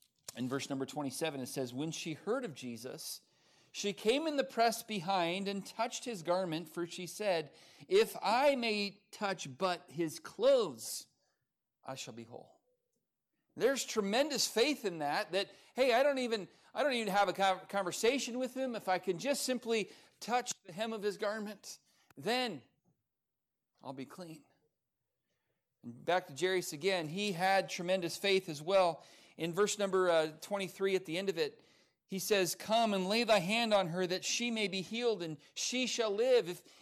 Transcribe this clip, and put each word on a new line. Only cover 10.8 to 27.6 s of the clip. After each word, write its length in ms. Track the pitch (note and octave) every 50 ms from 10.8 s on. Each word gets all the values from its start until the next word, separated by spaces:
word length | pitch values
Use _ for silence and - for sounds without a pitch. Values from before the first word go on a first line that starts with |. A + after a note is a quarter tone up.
| - - - - - _ _ _ _ _ _ _ _ _ _ _ _ _ _ _ -
I 100 | - C3+
shall 180 | C3+ - C#3 A2+
be 100 | A#2 A#2
whole.'" 340 | A2+ B2 - - - _ _ _ _ _ _ _ _ _ _ _ _ _ _ _ _ _ _ _ _ -
There's 260 | D3 F#3 B3 C#4 B3 -
tremendous 640 | - - A3 G3+ G3 G#3 B3 D4 D#4 C#4+ A3 -
faith 380 | - - A3 A#3+ D4 C#4+ - -
in 140 | G3 F3 D#3+
that, 340 | D3 C#3+ D3+ F#3+ G#3 - E3
that, 180 | F#3+ G3 - - - - - -
"Hey, 200 | - C4 C4+ A3+
I 100 | A#3+ C#4
don't 160 | D4 C#4 C4
even, 280 | B3 A#3 A3+ G#3+ F3+ - - _ _ - -
I 80 | G#3
don't 120 | C4+ D4 B3+
even 200 | A#3 A3 G3+ F3+
have 160 | G3+ G3+ F#3
a 40 | D#3+
con-, 260 | - G3 F#3+ F#3 F3+ - -
conversation 680 | - G3+ F#3+ F3+ D#3+ - - A3+ C4+ C4+ - - A3+ B3+
with 160 | B3+ B3+ -
him. 200 | B3+ C4 C4 A#3
If 140 | G3+ - G3
I 80 | F#3
can 220 | F3 - G3 F3+ E3
just 240 | E3+ C4+ C#4+ - -
simply 480 | - B3+ A#3+ - A3 A3+ A3 F#3+ A3+ - - - - _ -
touch 340 | - G3+ A#3 B3 A#3+ - - _ _
the 80 | G3 D#3+
hem 180 | F#3 A3 A3+
of 120 | A3+ G#3+ F#3+
his 140 | G#3 F#3
garment, 600 | E3+ G#3+ G3+ G#3+ A3 G#3 G#3 G#3 F#3+ - - - - _ _ _ _ _ _ -
then 460 | - C#3 F#3+ A#3+ B3+ B3+ A#3 E3+ C3 - _ _ _ _ _ _ _ _ _ _ _ _ _ _ _ _ _ _ _ _ _ _ _ -
I'll 100 | C3 C3+
be 140 | C3+ C3
clean." 360 | C3+ - - F3+ E3 E3 D#3+ - _ _ _ _ _ _ _ _ _ _ _ _ _ _ _ _ _ _ _ _ _ _ _ _ _ _ _ -
And 200 | A#2+ A#2+ B2+ C#3+
back 220 | D#3 E3+ F#3 F3+
to 80 | - C#3+
Jairus 400 | C3 E3+ F#3 F#3+ F#3 F3 - D#3+
again, 340 | D3 D3+ G3 F#3+ F3+ D#3+
he 260 | D3 D#3 G3 G#3 G#3 F#3
had 360 | D#3+ F#3 F#3+ G3 F#3+